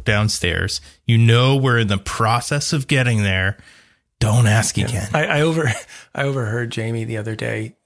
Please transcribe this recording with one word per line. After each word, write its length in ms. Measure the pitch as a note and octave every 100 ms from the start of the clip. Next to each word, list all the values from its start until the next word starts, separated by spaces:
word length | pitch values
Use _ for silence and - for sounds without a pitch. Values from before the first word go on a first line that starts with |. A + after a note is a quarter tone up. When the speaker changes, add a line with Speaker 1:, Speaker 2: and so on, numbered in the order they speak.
| -
Speaker 1:
downstairs. 760 | G#2 G#2+ - F2+ E2 F2 - - - -
You 120 | A2+
know, 400 | A#2 A#2 C3 C#3
we're 220 | C3 A#2
in 100 | G#2
the 80 | G2
process 760 | - - A2 A#2+ - C#3+ -
of 160 | D3+ C3
getting 360 | C#3 B2 A2
there. 340 | G2+ F#2 F#2+ - - - _ _ _ -
Don't 260 | G#2+ A#2+ A2
ask 300 | A2 - G#2
Speaker 2:
Yeah. 80 | A#2
Speaker 1:
again. 240 | A2+ -
Speaker 2:
I, 120 | - F3+
I 160 | D3
over, 320 | D#3+ E3 C#3 G#2+ -
<laughs> 220 | - - -
I 80 |
overheard 480 | C#3 C#3 G#2+ A#2+ A#2
Jamie 320 | A2+ A2+ A#2
the 140 | A2+ A2
other 180 | A2 A2
day 400 | A#2 A2 A2 -